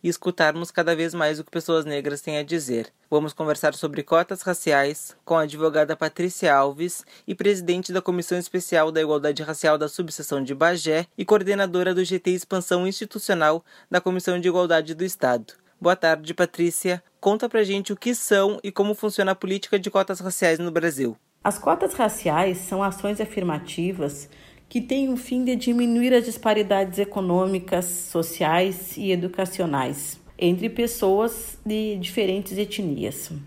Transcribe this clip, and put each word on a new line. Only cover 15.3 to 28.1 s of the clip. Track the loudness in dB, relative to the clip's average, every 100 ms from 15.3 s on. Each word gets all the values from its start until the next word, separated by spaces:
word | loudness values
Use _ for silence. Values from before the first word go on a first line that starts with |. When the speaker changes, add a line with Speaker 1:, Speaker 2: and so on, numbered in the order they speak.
| 0 -2 -20 _ _
Speaker 1:
Boa | 2 4
tarde, | 2 2 -2
Patrícia. | -2 -2 2 -2 0 -2 -2 _ _
Conta | 0 2 0
pra | 2
gente | 2 0 -4
o | -4
que | -2
são | -2 2 4 4 0
e | -6
como | -2 0
funciona | 0 -2 0 0
a | 0
política | -2 -4 0 -2
de | 0
cotas | 0 0 -4
raciais | -6 0 2 2
no | 0
Brasil. | 0 0 0 -4 -4 _ _
Speaker 2:
As | -2 0
cotas | 0 2 0 0
raciais | 0 0 0 2 0 -2
são | -4 -2
ações | -2 -2 -4 -4
afirmativas | -4 -2 -2 -2 -6 -4 -4 -2 -4 -6 -16 -20 -20 -20 _
que | -6
tem | -2 0 0
o | -2
fim | -2 -2
de | 0
diminuir | 0 0 2 2 2 6
as | 4
disparidades | 4 -2 2 2 4 2 2 0
econômicas, | -2 -2 2 2 2 -2 0 -2
sociais | -2 -6 -4